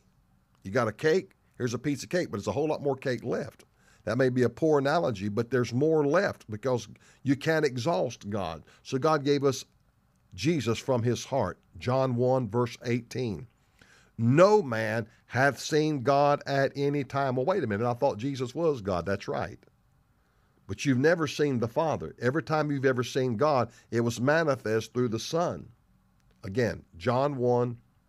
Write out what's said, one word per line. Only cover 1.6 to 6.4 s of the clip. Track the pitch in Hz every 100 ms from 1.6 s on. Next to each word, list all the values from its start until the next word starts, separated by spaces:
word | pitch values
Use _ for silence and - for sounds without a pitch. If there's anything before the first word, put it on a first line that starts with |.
| 120
a | 120
piece | 147 135
of | -
cake, | 175 139
but | 104
there's | 104
a |
whole | 98 156
lot | 139
more | 139 135
cake | 139 120
left. | 120 165 127 - _ _ _ _
That | 107 120
may | 131
be | 127
a | 120
poor | 120 160 147
analogy, | 135 170 170 98 104
but | 104 120
there's | 127 117
more | 120 156 160 143
left | 170 196 -